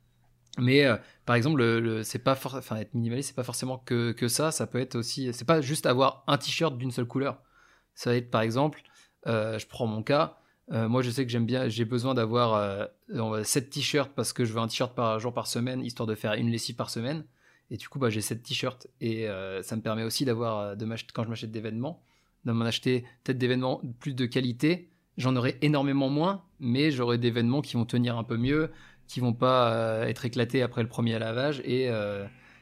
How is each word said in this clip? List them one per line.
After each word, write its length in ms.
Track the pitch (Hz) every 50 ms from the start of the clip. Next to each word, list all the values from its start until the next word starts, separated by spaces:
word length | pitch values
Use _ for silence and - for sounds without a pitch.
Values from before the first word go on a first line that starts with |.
| _ _ _ _ _ _ _ _ _ _ - -
Mais, 260 | 123 123 131 143 143
euh, 100 | 135 110 98 - - - _ -
par 100 | - 120
exemple, 220 | 120 113 151 160 135
le, 220 | 117 113 113 117
le, 240 | 117 113 110 110 110
c'est 160 | - - 117
pas 160 | - 135 135
for-, 200 | 131 - 135 131
enfin, 200 | 143 139 - 113 110
être 160 | 107 - -
minimaliste, 360 | 120 117 117 117 131 139 -
c'est 60 | -
pas 80 | - 120
forcément 360 | 120 117 - 127 131 131 123
que, 320 | - - 120 120 117 117
que 160 | 113 - 123 120
ça, 240 | 120 - 147 160
ça 160 | 156 - 120 -
peut 120 | - 123
être 160 | 131 127 -
aussi, 380 | 117 113 - - - 131 123 117
c'est 120 | - 120 127
pas 120 | 165 160
juste 260 | 139 123 156 - - -
avoir 360 | 123 127 135 131 - - - -
un 100 | 143 139
t-shirt 400 | - - - - 170 156 135 120
d'une 140 | 127 131
seule 160 | 120 - 123 120
couleur. 340 | - 131 135 139 117 - _ _ _ _ _ _ _ _ _ _ _
Ça 160 | - - 120
va 40 | 120
être, 140 | 123 120 120
par 120 | - 113
exemple, 420 | 110 113 110 131 147 156 151 - - - _ - - _ _ _ -
euh, 320 | - 113 110 107 110 110 110
je 80 | - -
prends 200 | - - 127 110
mon 160 | 107 110 110
cas, 340 | - 143 147 160 - - _ _ _ _ _ _ -
euh, 160 | - 113 113 110
moi, 140 | 120 127
je 80 | 127 123
sais 160 | 117 139 131
que 60 | 120
j'aime 160 | 120 120 117 110
bien, 200 | 127 127 127 120
j'ai 180 | 107 113 117
besoin 280 | 110 127 120 117 135 127
d'avoir, 400 | 120 113 110 117 123 120 113 110
euh, 320 | 104 104 101 98 101 107 - - _ _ - 208
on 160 | 131 113 110
va, 120 | 107 110 107
sept 280 | - - 143 131 -
t-shirts 400 | - 147 131 - - 147 135 135 -
parce 180 | - 113 - -
que 120 | - 123
je 80 | 113 110
veux 60 | 113
un 80 | 113 113
t-shirt 260 | - - 131 117 120
par 240 | 127 120 113 110 110
jour 140 | 110 123 117
par 140 | 123 110 -
semaine, 360 | - 120 120 127 127 - 123
histoire 220 | 120 - - 120 107
de 80 | 107
faire 180 | - - 110 107
une 160 | 117 120 117
lessive 240 | 113 113 - - 117
par 140 | - 113 -
semaine. 340 | - 117 113 127 156 160 147 - _ _ _ _ _ _ _ -
Et 60 | 123 107
du 120 | - -
coup, 80 | - 143
bah, 140 | 135 113
j'ai 100 | 104 110
sept 220 | 101 - 120 113 -
t-shirts. 440 | - - - - 127 - - - - _ -
Et, 260 | 117 113 113 110 110 107
euh, 360 | 98 95 95 95 95 95 90
ça 120 | - 117
me 60 | 110
permet 220 | 107 117 110 110 113
aussi 220 | 113 110 - 143
d'avoir, 340 | 127 117 117 117 113 110 104
euh, 160 | 104 101 101
de 100 | 104 110
m'ach-, 220 | 110 113 113 - - -
quand 100 | 127 113
je 60 | 113
m'achète 220 | 113 113 123 110
des 100 | 110 113
vêtements, 420 | 107 110 110 113 127 151 170 - _ _ _ _ _ _ _ _ -
de 60 | 123
m'en 140 | 113 113 117
acheter 400 | 117 110 - - 131 127 123 120 - - _ -
peut-être 140 | - 131 123
des 100 | 127 120
vêtements 340 | 127 127 127 131 147 - - 131 120 -
plus 140 | - 156 131
de 120 | 123 127
qualité. 640 | 117 - 131 131 123 117 123 151 156 175 175 - - _ _ _ _ - -
J'en 180 | 123 131 131
aurai 220 | 123 117 131 - -
énormément 480 | 156 147 151 143 139 139 135 139 139 135
moins, 340 | 143 147 160 185 196 190 - _ _ -
mais 320 | 139 120 120 135 147 160
j'aurai 260 | 143 123 123 120 120 120
des 140 | 120 120
vêtements 300 | 113 120 117 117 131 151
qui 140 | 143 - - 120
vont 80 | 113
tenir 320 | 117 - 120 120 123 117 117
un 60 | 113
peu 100 | 120 117 117
mieux, 320 | 120 131 147 156 156 156 - - - - - _ _ -
qui 120 | - 131
vont 120 | 123 123 117
pas, 400 | 120 127 127 131 127 120 117 113
euh, 320 | 113 113 113 110 110 117
être 200 | 120 113 - -
éclatés 360 | 120 120 123 120 117 127 135
après 200 | 123 120 - 123
le 80 | 113 120
premier 280 | - - 117 117 113 110
lavage. 420 | 110 113 113 120 135 151 147 131 -
Et, 220 | - 123 131 131 123
euh, 360 | 113 107 104 104 101 101 98 98 - - - - - -